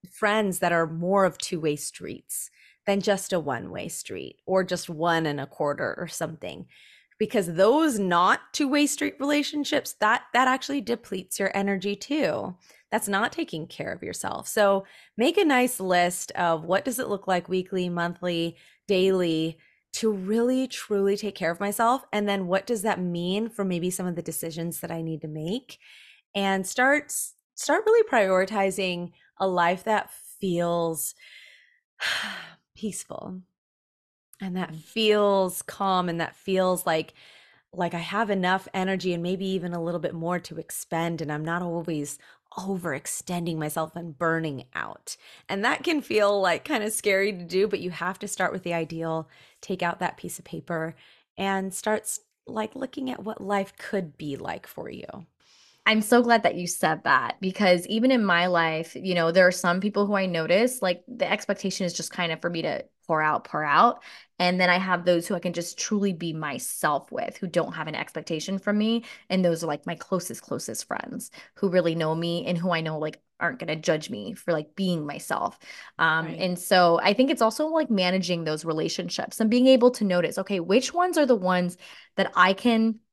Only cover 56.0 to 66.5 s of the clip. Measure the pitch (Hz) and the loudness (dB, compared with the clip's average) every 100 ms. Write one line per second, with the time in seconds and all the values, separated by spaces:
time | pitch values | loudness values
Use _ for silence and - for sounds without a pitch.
56 | 214 247 233 233 220 - 175 - 160 156 | 6 6 8 6 4 0 -6 0 0 0
57 | - 135 117 - 190 185 202 180 180 220 | 4 4 2 -4 -4 2 4 4 4 0
58 | 254 262 202 170 180 175 165 160 165 - | 4 4 4 4 4 4 2 0 -6 -8
59 | 190 175 165 175 180 180 180 180 208 202 | -2 2 4 6 6 6 0 2 0 0
60 | 202 202 185 170 160 180 247 247 185 175 | 2 2 0 -2 2 4 4 0 -2 -2
61 | - - - 208 - 196 196 - 180 170 | -8 -4 -2 -2 -2 -4 -4 -2 -4 -4
62 | 160 - 170 160 170 170 151 - - _ | -8 -4 -4 -2 -4 -4 -4 -4 -8 _
63 | - 160 156 143 - 151 151 143 233 240 | -2 0 2 0 -4 -4 2 6 6 4
64 | - - - _ 180 180 180 180 190 180 | -12 -20 -20 _ 0 4 4 4 2 0
65 | 175 170 170 185 180 170 170 - - 208 | 4 2 2 -4 -2 -4 -6 -8 -2 0
66 | 202 165 170 160 151 | 0 -2 -6 -6 -6